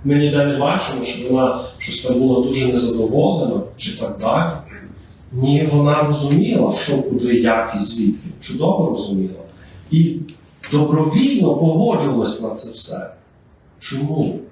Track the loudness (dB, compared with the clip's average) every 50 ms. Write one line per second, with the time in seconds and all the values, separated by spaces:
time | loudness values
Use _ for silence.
0 | 2 2 2 4 4 4 2 2 2 2 2 0 0 0 0 -2 -4 -4 -6 -6
1 | -6 -6 -6 -6 -2 0 2 2 2 2 0 -2 -6 -12 -12 -12 -10 -8 -8 -6
2 | -2 0 2 2 4 4 4 2 2 0 0 0 0 2 2 2 0 0 0 0
3 | 0 2 2 2 2 2 2 0 -2 -2 -2 -4 -6 -8 -12 -10 -10 -10 -8 -6
4 | -8 -8 -8 -4 -2 0 0 0 0 -2 -4 -8 -12 -16 -20 -20 -20 -20 -20 -20
5 | -20 -20 -20 -20 -18 -10 -4 0 2 4 4 4 2 2 2 4 4 4 4 4
6 | 2 2 0 -2 0 2 4 4 4 4 2 2 2 2 0 -2 -2 -2 -2 -2
7 | 0 -2 -2 -2 0 2 2 2 4 2 2 0 -2 -4 -4 -4 -4 -4 -2 0
8 | 0 0 0 0 -10 -14 -16 -12 -10 -8 -4 0 0 2 2 2 0 -2 -2 -4
9 | -4 -4 -2 -2 -2 -4 -6 -12 -16 -20 -20 -20 -20 -20 -20 -20 -6 0 4 4
10 | 4 4 2 -6 -10 -12 -16 -20 -20 _ _ _ -8 -2 0 0 2 2 2 0
11 | 0 2 2 4 4 4 2 2 2 2 2 2 2 2 4 4 2 2 2 0
12 | 0 0 0 0 -2 -2 -4 -6 -6 -8 -8 -10 -12 -12 -12 -12 -10 -10 -10 -10
13 | -12 -14 -16 -20 _ _ _ _ _ _ -20 _ _ _ _ -16 -12 -8 -6 -4
14 | -4 -2 0 0 -2 -2 -4 -8 -12 -16